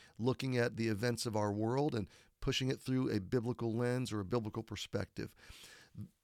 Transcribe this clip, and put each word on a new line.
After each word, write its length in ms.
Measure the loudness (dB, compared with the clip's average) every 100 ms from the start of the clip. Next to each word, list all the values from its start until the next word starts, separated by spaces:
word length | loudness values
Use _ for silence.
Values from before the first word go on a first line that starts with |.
| -10 -2
looking 400 | 0 2 0 2
at 200 | 2 2
the 100 | 0
events 380 | 2 0 0 0
of 100 | 2
our 160 | 2
world 420 | 2 2 2 2
and 140 | 0 -4 -10 -20 _
pushing 300 | -2 0 0
it 100 | -2
through 300 | 0 0 2
a 100 | 0
biblical 560 | 2 0 0 -2 0 2
lens 380 | 2 2 0
or 80 | -2
a 40 | 0
biblical 380 | 0 0 -6
perspective. 720 | -8 -8 -6 -4 -4 -6 -10 -10 -20 -20 -20 -20 -20 -14 -16 _